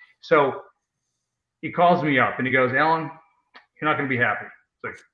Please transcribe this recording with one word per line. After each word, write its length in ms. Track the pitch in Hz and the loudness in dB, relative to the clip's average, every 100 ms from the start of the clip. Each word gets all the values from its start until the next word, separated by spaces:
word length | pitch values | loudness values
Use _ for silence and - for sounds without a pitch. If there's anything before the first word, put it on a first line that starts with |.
| _ _ | _ _
So 400 | - 151 135 - - _ _ _ _ _ _ _ _ _ | 0 2 2 -2 -12 _ _ _ _ _ _ _ _ _
he 100 | 160 | -6
calls 320 | - 175 180 | 2 4 4
me 160 | 156 131 | 2 0
up 200 | 107 - | 0 -2
and 80 | 127 | -2
he 60 | |
goes, 200 | 131 127 | 0 2
"Alan, 360 | 135 156 160 151 - _ _ _ - _ _ | 2 2 0 -4 -14 _ _ _ -20 _ _
you're 80 | 156 | -4
not 80 | 151 | -2
gonna 120 | 135 | -2
be 80 | 123 | -2
happy." 300 | 117 101 101 | -2 -2 -8
It's 380 | - _ _ | -20 _ _
like, 140 | 110 - _ | -14 -14 _